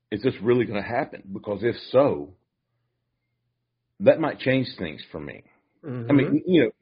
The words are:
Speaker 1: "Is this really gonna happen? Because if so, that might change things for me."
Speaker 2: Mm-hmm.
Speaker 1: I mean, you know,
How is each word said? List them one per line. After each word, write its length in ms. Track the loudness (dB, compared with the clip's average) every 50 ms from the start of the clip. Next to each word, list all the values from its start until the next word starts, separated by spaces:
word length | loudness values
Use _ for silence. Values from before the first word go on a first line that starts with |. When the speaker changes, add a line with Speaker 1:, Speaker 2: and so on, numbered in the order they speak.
| _ -10
Speaker 1:
"Is 120 | -8 -4 -2
this 120 | -2 -4 -2 0
really 240 | 2 2 2 2
gonna 160 | 0 -2 -6 -6
happen? 400 | -4 -4 -4 -4 -6 -8 -18 -16 -14 -14
Because 280 | -12 -8 -6 -6 -2 -2
if 120 | -2 -2 -4 -4 0
so, 440 | 4 4 4 4 2 -2 -6 -12 -16 _ _ _ _ _ _ _ _ _ _ _ _ _ _ _ _ _ _ _ _ _ _ _ _ _ _ _ _ _ _ _ _ 0
that 200 | 4 4 4 4
might 200 | 2 -4 -4 -4
change 280 | -2 0 0 0 0 -4 -6 -10
things 240 | -10 -10 -10 -12 -16 -14
for 80 | -12 -12
me." 260 | -12 -12 -14 -16 -20 _ _ _ _ _ _ _ -14
Speaker 2:
Mm-hmm. 280 | -12 -10 -6 0 2
Speaker 1:
I 20 | 4
mean, 300 | 4 4 4 0 0 0
you 180 | 4 4 4 4
know, 60 | 4 0 _